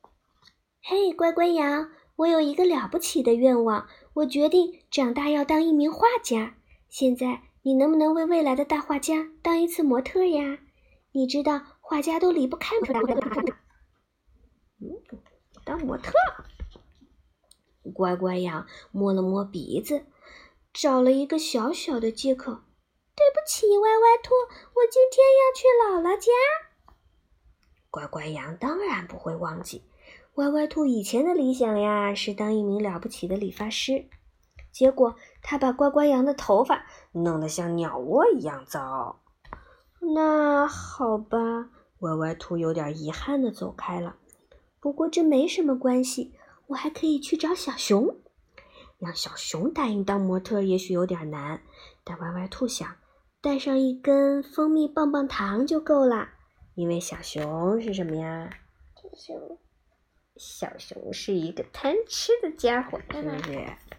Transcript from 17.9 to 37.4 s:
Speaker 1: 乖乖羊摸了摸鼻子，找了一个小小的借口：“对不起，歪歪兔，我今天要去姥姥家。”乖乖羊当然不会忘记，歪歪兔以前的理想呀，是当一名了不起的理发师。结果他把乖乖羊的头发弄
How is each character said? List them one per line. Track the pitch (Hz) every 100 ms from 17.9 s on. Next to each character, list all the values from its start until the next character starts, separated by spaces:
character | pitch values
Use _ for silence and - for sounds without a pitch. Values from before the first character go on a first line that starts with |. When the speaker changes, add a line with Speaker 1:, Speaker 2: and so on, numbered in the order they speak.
Speaker 1:
乖 | 185 185 180
乖 | 185 180
羊 | 180 160 - - -
摸 | 196 196
了 | 190
摸 | 185 190
鼻 | 196 190 - 151
子， | 220 294 - _ - - - _ _
找 | - 294 262
了 | 254
一 | 269 277
个 | 320
小 | 311 240 226
小 | 349 - 247
的 | 226
借 | 226 269
口 | 262 262 - - _ _ _ _ -
：“对 | 571
不 | 554 622
起， | - 427 403
歪 | 427
歪 | 440 453 466
兔， | 466 508 494 - -
我 | - 466
今 | 523 523
天 | 523 539 539
要 | 523
去 | 508 508 480
姥 | 440 370
姥 | 339 415
家。” | 453 480 539 622 - _ _ _ _ _ _ _ _ _ _ _ _
乖 | - 147
乖 | 160 151
羊 | 151 135 170
当 | 247 339
然 | 403 214 175
不 | 180
会 | -
忘 | 165 170 165
记， | 175 185 - _ - - _
歪 | - 285
歪 | 294 302
兔 | 320 294
以 | 233
前 | 202 233
的 | 320
理 | 349 262
想 | 254 233 208
呀， | 208 208 202
是 | 202 -
当 | 202 214
一 | 220
名 | 208 202
了 | 208 170
不 | -
起 | - 175
的 | 196
理 | 196
发 | - 214
师。 | - - 269 - - _ _ _ - -
结 | - 262
果 | 269 240 233 - _
他 | - 285
把 | 262
乖 | 254 285
乖 | 285 294
羊 | 262 269
的 |
头 | 277 - 202
发 | 262 - - - -
弄 | 170 170 160